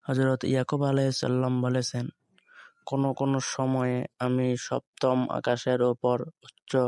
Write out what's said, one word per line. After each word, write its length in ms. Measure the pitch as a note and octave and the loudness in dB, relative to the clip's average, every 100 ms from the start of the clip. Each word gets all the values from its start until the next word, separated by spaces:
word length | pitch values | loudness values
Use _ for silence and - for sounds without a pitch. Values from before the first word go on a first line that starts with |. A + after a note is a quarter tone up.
হযরত 360 | - C3 C3+ C3 | 0 2 2 2
ইয়াকুব 380 | - C3 B2+ C#3+ | 0 0 0 0
আলাইহিস 340 | C#3+ C3+ C3+ B2+ | 2 2 2 0
সালাম 360 | C3 B2+ B2+ B2+ | 0 0 0 0
বলেছেন, 460 | B2 B2+ B2 B2 B2+ _ _ _ _ - - _ | 0 0 -2 -6 -8 _ _ _ _ -20 -20 _
"কোনো 240 | - C#3 C3+ | -6 -2 -2
কোনো 240 | C3 C#3 C3+ - | 0 -2 0 -2
সময়ে 500 | - C3 C3 B2+ B2 - _ | -2 0 0 0 -2 -6 _
আমি 300 | B2 B2+ B2+ B2 | -2 0 0 -2
সপ্তম 580 | - B2 _ - C3 B2+ B2 | -4 -6 _ -2 2 2 0
আকাশের 480 | B2 B2 A#2+ - B2+ | -2 0 0 0 2
ওপর 340 | B2 A#2+ B2 B2 D3 _ | 2 2 0 0 -4 _
উচ্চ 320 | - _ - C3 | -20 _ -2 0